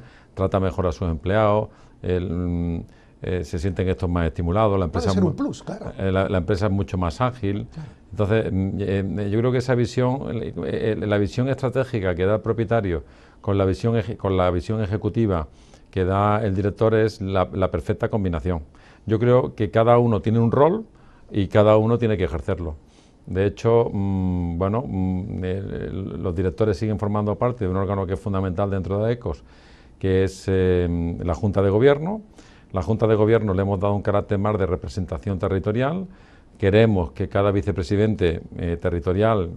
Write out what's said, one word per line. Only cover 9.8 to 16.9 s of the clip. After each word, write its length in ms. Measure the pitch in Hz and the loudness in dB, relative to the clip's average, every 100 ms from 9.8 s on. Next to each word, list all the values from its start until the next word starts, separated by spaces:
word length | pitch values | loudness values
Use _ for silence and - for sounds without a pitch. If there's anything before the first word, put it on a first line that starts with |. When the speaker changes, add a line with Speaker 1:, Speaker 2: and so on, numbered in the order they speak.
| 117 - 123 127 117 | 0 0 0 -2 -6
Speaker 1:
el, 360 | 117 - - - | -6 -8 -6 -4
el, 420 | - 110 107 104 | -2 -2 -2 0
la 80 | 104 | 0
visión 320 | 101 - 131 | 0 -2 -2
estratégica 680 | 127 127 131 131 113 92 | -2 -2 -2 -2 -2 -2
que 120 | 87 95 | 0 2
da 80 | |
el 60 | 107 | 0
propietario 600 | 110 113 104 113 98 80 - - - - | 0 -2 0 0 0 -4 -6 -20 -20 -10
con 160 | - 98 | -2 2
la 80 | |
visión 320 | 95 90 117 113 | 2 2 0 0
eje-, 220 | 98 101 | -2 -4
con 180 | 98 92 | 0 2
la 140 | 90 | 2
visión 320 | 87 - 110 | 0 -2 -2
ejecutiva 640 | 98 107 104 117 107 85 73 - - - - | -2 -2 -2 0 0 0 -4 -12 -20 -20 -8
que 140 | 95 | -2
da 400 | 92 98 104 107 | 0 2 2 2
el 100 | 110 | 0
director 400 | 95 101 - 110 | 0 -2 2 2